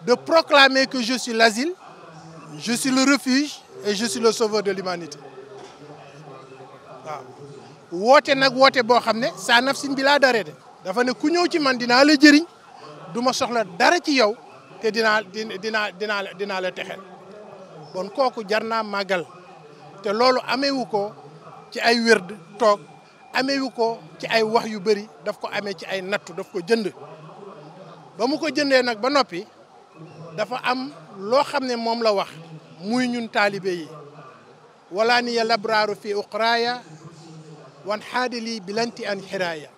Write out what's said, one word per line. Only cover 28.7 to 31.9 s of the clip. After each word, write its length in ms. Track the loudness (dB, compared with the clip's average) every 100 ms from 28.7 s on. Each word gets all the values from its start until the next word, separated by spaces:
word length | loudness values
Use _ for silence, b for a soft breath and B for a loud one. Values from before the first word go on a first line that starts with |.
| 4
nag 160 | 2 -2
ba 80 | 0
noppi, 360 | 2 0 -4 -12 -20 -20 -20 -20 -20 -20 -20 -16 -8
dafa 240 | -6 -4
am 260 | -4 -4 -6 -14 -20 -14
loo 240 | 0 0
xam 200 | 0 -2 -4
ne 100 | -4
moom 260 | -4